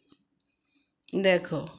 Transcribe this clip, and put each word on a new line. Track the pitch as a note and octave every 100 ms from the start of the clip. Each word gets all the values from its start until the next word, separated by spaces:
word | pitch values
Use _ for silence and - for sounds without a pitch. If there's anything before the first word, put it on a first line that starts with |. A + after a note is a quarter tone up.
| _ _ _ _ _ _ _ _ _ _ - -
দেখো, | F#3+ F3+ - D#3 A#2